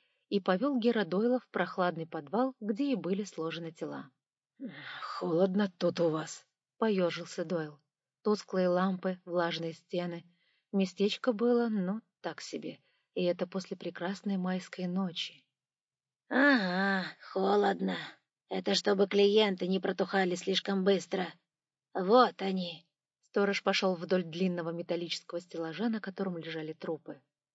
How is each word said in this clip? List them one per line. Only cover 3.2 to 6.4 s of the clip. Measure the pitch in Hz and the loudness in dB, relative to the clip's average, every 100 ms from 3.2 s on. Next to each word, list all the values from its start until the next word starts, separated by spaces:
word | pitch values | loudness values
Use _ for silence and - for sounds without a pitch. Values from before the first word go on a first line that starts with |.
| 202 | -4
сложены | - 160 160 165 | -6 -6 -6 -10
тела. | 160 151 143 139 _ _ _ _ - 247 143 - - | -8 -8 -10 -14 _ _ _ _ -14 -14 -12 -14 -12
«Холодно | - - 180 165 190 196 202 - | -10 -6 0 4 4 4 0 0
тут | 175 175 | -2 2
у | 170 | 0
вас», | 156 156 - | 0 -6 -12